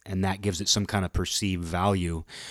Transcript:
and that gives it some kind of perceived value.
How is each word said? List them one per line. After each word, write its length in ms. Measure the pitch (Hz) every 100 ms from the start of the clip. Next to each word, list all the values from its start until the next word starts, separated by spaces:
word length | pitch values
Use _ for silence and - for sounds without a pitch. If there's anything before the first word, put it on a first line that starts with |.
| -
and 180 | 95
that 160 | 95 95
gives 220 | 101 87
it 60 | -
some 180 | 104 98
kind 180 | 101
of 80 | 90
perceived 500 | - 90 - 101 90
value. 600 | 85 87 98 98 87 82 - - -